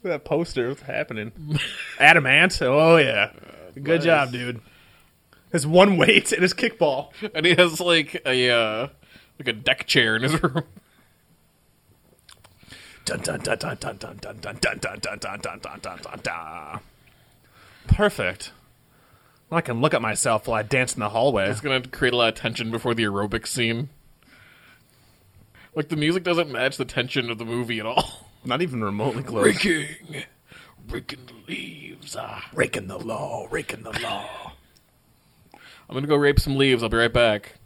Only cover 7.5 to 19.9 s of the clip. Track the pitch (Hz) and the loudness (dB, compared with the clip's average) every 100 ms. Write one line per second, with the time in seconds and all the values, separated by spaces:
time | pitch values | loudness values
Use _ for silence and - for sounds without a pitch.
7.5 | 175 175 160 175 165 147 175 139 127 123 | 6 4 4 2 2 2 -6 -2 2 4
8.5 | 120 110 107 139 _ _ - _ _ 127 | 4 2 -2 -6 _ _ -20 _ _ -8
9.5 | 110 131 131 - 139 113 110 131 160 165 | -4 -2 -2 2 2 4 2 0 0 0
10.5 | 139 - - _ _ _ _ _ _ _ | -2 -8 -18 _ _ _ _ _ _ _
11.5 | _ _ _ _ _ _ _ _ - _ | _ _ _ _ _ _ _ _ -20 _
12.5 | _ - - - - - - - - - | _ -20 -20 -20 -14 -8 -8 -6 -6 -4
13.5 | 113 - 120 - 104 - 104 104 101 104 | -4 -6 -8 -10 -12 -16 -16 -16 -14 -14
14.5 | 101 120 95 92 101 95 104 104 101 95 | -6 -6 -6 -10 -10 -10 -10 -12 -10 -12
15.5 | 87 - - - 87 - - - 85 80 | -12 -16 -14 -14 -14 -16 -10 -10 -8 -12
16.5 | 82 76 90 - _ _ _ _ _ _ | -14 -14 -16 -16 _ _ _ _ _ _
17.5 | _ - - - - 208 - 92 92 - | _ -20 -20 0 4 4 0 -6 -6 -16
18.5 | - _ _ _ _ _ _ _ _ _ | -18 _ _ _ _ _ _ _ _ _
19.5 | 165 160 117 143 | -4 -2 0 0